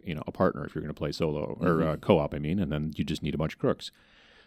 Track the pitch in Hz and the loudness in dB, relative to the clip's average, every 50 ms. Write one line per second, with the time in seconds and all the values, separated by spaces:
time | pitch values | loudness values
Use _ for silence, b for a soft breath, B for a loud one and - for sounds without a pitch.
0 | - 95 80 76 - - - - 95 90 - - 82 - - 78 78 76 78 - | -8 -8 -8 -6 -8 -6 0 2 4 4 2 0 -6 -8 -6 -6 -6 -6 -6 -4
1 | 87 73 73 - 85 78 73 73 - - - - 85 90 82 80 82 80 73 71 | -4 -4 -2 -2 -2 -2 -2 -2 -4 -6 -4 0 2 2 4 4 2 0 -2 2
2 | - - 98 78 73 - - 71 73 - 90 104 90 71 76 76 76 78 - - | 4 6 6 6 6 2 -2 -4 -2 0 0 0 0 0 0 -2 -2 -2 -4 -4
3 | 76 - 80 - 80 80 73 71 78 76 - - - 123 - - - - b b | -4 -4 -4 -4 -2 -2 -2 0 -2 -2 -2 0 0 0 0 -2 -6 -14 b b
4 | b b b b b b b b b | b b b b b b b b b